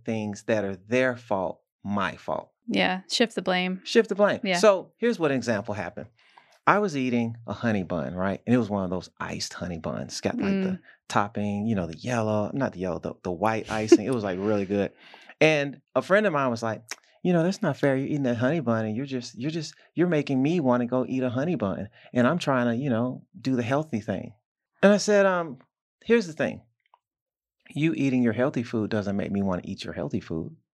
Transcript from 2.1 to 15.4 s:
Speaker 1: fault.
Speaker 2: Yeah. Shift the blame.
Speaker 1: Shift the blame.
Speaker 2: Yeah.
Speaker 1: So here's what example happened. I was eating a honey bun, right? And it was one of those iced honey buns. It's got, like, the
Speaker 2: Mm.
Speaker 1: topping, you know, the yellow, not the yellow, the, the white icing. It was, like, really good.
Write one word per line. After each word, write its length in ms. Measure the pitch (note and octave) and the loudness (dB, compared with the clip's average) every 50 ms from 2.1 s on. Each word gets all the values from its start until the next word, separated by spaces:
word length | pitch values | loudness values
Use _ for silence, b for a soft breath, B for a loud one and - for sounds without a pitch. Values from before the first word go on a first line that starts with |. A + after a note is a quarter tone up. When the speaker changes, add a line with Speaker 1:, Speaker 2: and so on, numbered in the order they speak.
| C#2 | -4
Speaker 1:
fault. 340 | - - - D2+ - - - _ _ _ | -6 -6 -4 -4 -4 -6 -10 _ _ _
Speaker 2:
Yeah. 340 | A#3 A3 G3 F3+ F3+ F#3 F#3 F#3+ - | -4 0 0 0 0 0 -4 -6 -6
Shift 240 | - - A#3+ A3+ - | 0 0 0 0 0
the 80 | F#3 | -4
blame. 400 | F3+ - F3+ F3+ F3+ F#3 F#3 F#3 - | -2 0 0 0 0 -2 -4 -6 -6
Speaker 1:
Shift 260 | - - A#3 G#3+ - | 2 4 4 4 4
the 60 | G#3 | 2
blame. 260 | F3+ G#3 F#3+ C#3+ G2+ - | 4 4 4 4 0 0
Speaker 2:
Yeah. 140 | F#3+ F3+ | -2 0
Speaker 1:
So 340 | F3 G#3 G#3+ G3 F3+ D3+ - _ | 6 6 6 6 6 0 -8 _
here's 200 | _ A3+ A#3+ A3+ | _ -2 -2 0
what 140 | F3 E3 D3 | 2 0 2
example 420 | C#3 B2+ A2 A#2+ A2+ G2+ G2+ - G#2 | 2 0 0 0 -2 -2 -2 -4 -6
happened. 340 | G#2 F2 E2+ - - - - _ b b b b b b b b b b | -6 -6 -8 -8 -12 -14 -14 _ b b b b b b b b b b
I 100 | - E3+ | 4 4
was 180 | G3+ G#3 G3 D3 | 4 2 0 -2
eating 400 | C#3 B2+ B2+ A#2+ A#2+ A#2 A#2 A2+ - - | -2 0 0 2 0 0 -2 -4 -8 -10
a 60 | - A2 | -10 -8
honey 280 | - - A#2 G#2+ G2+ | -2 0 0 0 0
bun, 320 | F2+ - F2+ E2 C2+ C2 E2+ | 0 -2 -4 -4 -4 -4 -4
right? 280 | F2+ F#2 G2 F#2+ - - | -2 -2 -2 -2 -2 2
And 80 | A2 A#2+ | 2 4
it 60 | B2+ | 4
was 100 | A2+ G2 | 4 0
one 140 | G#2 G2+ F#2+ | -2 -2 -2
of 80 | F2+ | -2
those 180 | F#2 F2+ E2+ - _ _ | -4 -6 -6 -10 _ _
iced 340 | F2 E2+ F2 - - - - | -10 -8 -6 -8 -8 -10 -8
honey 260 | - F2 F2+ F2 D#2+ | -10 -8 -8 -8 -6
buns. 320 | D#2 D2+ B1+ A1 - - | -6 -6 -6 -6 -8 -8
It's 100 | - - | -10 -6
got, 140 | - - - | -4 -4 -2
like, 240 | - G#3 G3 G3 F#3+ | -2 -2 0 0 0
the 80 | F#3+ F#3+ | 0 -2
Speaker 2:
Mm. 100 | - - b b b b b | -4 -6 b b b b b
Speaker 1:
topping, 580 | - - A#2 G2+ G2+ - G#2+ G#2 G#2 G2+ G2+ G#2 | -2 0 0 0 0 -2 -4 -4 -2 -2 -2 -2
you 80 | A2+ A2+ | 0 0
know, 140 | F#2+ F2 | -2 -2
the 100 | D#2+ E2 | -4 -8
yellow, 540 | - G#2 A#2 B2 A#2 A2 G#2+ G#2+ G#2+ G#2 - - | -8 -6 -4 -2 -2 0 0 0 0 -2 -2 -2
not 200 | C#3 C3 G#2+ - | -4 -4 -4 -4
the 60 | F2 | -4
yellow, 200 | F#2 F2+ E2 D#2 | -4 -4 -4 -4
the, 140 | - E2 - - - | -6 -8 -10 -8 -8
the 80 | F#2+ | -8
white 400 | F2+ D#2+ G2 A2 A2 A2 - - | -4 -2 0 0 0 -2 -4 -4
icing. 340 | A2 A2 A2 A2 - A3 G3+ | -4 -4 4 6 6 6 6
It 80 | - C3+ | 0 -2
was, 100 | A#2 G2+ | -2 -2
like, 140 | G2 F2+ F#2 | -2 -4 -2
really 260 | G2 G#2+ G#2+ G2+ G2 | 0 0 0 0 0
good. 240 | F2+ G2+ G2+ G2 - B B B B B B B B B _ | 0 0 0 0 -2 B B B B B B B B B _